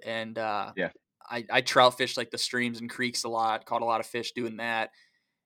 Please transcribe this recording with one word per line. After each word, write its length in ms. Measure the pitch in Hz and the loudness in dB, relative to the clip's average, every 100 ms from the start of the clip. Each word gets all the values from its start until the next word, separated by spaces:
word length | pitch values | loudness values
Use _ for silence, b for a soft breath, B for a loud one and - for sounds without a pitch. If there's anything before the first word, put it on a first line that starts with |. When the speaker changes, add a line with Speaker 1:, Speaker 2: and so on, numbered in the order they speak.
Speaker 1:
and, 340 | - 113 113 110 | -8 -6 -6 -4
uh, 340 | 110 104 101 101 | -2 -2 -4 -4
Speaker 2:
Yeah. 140 | 87 - _ _ - | -4 -6 _ _ -10
Speaker 1:
I, 160 | 120 110 | -8 0
I 100 | 123 | 2
trout 340 | 131 - 127 123 | 4 8 8 6
fished, 200 | 127 - | 0 -2
like, 120 | 117 | -6
the 80 | 117 | -4
streams 420 | - 123 120 117 | -4 -2 -2 -2
and 100 | 120 | -8
creeks 340 | - 123 120 | -4 -2 -2
a 40 | 120 | -2
lot, 340 | 113 113 110 | 0 2 0
caught 180 | - 120 | -2 -2
a 40 | 117 | 0
lot 140 | 110 | 0
of 60 | - | -2
fish 260 | 120 113 | -6 -6
doing 260 | - 113 110 | -4 -4 -4
that, 320 | 117 113 110 b b b b b | -2 0 -2 b b b b b